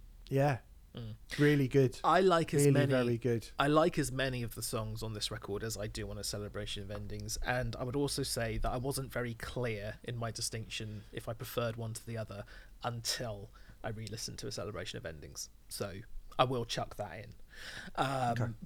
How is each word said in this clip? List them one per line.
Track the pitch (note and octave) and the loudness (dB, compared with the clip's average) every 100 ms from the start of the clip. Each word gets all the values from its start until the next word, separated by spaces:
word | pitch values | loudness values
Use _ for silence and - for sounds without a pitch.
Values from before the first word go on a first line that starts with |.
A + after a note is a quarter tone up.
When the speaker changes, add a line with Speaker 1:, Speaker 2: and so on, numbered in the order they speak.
| - - - | -18 -14 0
Speaker 1:
yeah, | C3+ C#3+ B2 - - - - | 4 4 2 -4 -20 -16 -12
Speaker 2:
Mm. | A2+ A2 - - | -12 -12 -6 4
Speaker 1:
really | D3 D3 B2+ | 6 8 6
good. | C#3 C3 - - | 6 6 4 6
Speaker 2:
I | E3+ | 8
like | F#3+ E3 D#3 | 8 6 6
as | D3 | 6
Speaker 1:
Really | C#3+ | 8
Speaker 2:
many, | C3+ C#3 | 8 6
Speaker 1:
very | C3 A#2+ A#2 | 6 4 2
good. | B2 A#2 - - | 2 2 0 2
Speaker 2:
I | C#3+ | 4
like | D3+ E3+ D#3+ | 6 6 2
as | B2+ | 0
many | C3 C3+ B2 | 0 0 0
of | A#2 - | -4 -4
the | |
songs | A2+ A#2 A2 A2 | -2 -2 -2 -4
on | A2 | -4
this | G#2 - | -4 -4
record | A2 - G2+ | -6 -4 -2
as | A2+ G#2 | -2 -4
I | G#2+ | -4
do | - G2+ | -4 -6
on | G#2 | -6
A | |
Celebration | G2 G#2 G#2 G#2 G#2 G#2 | -4 -4 -4 -6 -6 -6
of | G2 | -6
Endings, | G#2 G#2 G#2 G#2 - - | -6 -6 -6 -4 -2 0
and | B2 A#2+ - | 0 0 -2
I | |
would | B2+ C#3 | -2 0
also | C#3+ C#3+ | 0 0
say | C3 A#2+ A2+ A2 | -2 -2 -2 0
that | A2+ | 0
I | B2 | 0
wasn't | C3 C3 C3 | -2 -4 -4
very | B2 A#2+ | -4 -4
clear | A#2 - C3 B2 G#2 G#2+ - - | -4 -6 -2 -2 -2 -4 -8 -6
in | A#2 | -4
my | A#2 | -4
distinction | A2 A2 A2+ G#2+ - A2 G#2+ - | -4 -4 -4 -6 -6 -6 -8 -10
if | - - | -10 -6
I | |
preferred | A#2 A#2 - A#2 A#2 | -8 -4 0 0 -2
one | A2+ A2+ | -6 -6
to | - | -6
the | A2+ | -6
other | G#2+ G2+ G2+ - - - | -6 -8 -10 -14 -18 -6
until | A#2+ A#2 - - A#2+ G2+ G#2+ - - - | -4 -4 -2 -2 -4 -6 -10 -16 -20 -10
I | - | -8
re-listened | G#2 A2 A2 - - | -6 -8 -8 -8 -8
to | A#2 | -8
A | |
Celebration | A2 F#2+ F#2+ G2+ A#2 | -6 -6 -6 -6 -6
of | E2 | -8
Endings. | D#2 - - - - - | -10 -12 -10 -12 -14 -10
So | - G2+ G2 - - - - | -6 -6 -8 -8 -10 -4 2
I | C3 | 2
will | B2+ | 2
chuck | A#2 - - - | -2 -4 -6 -6
that | G2+ F#2 A2+ | -8 -8 -12
in. | - - - - - - - | -14 -16 -14 -12 -12 -8 -2
Um, | C3+ C3+ A#2+ | 0 2 0
Speaker 1:
Okay. | A#2 A#2 A2 | 2 -2 -4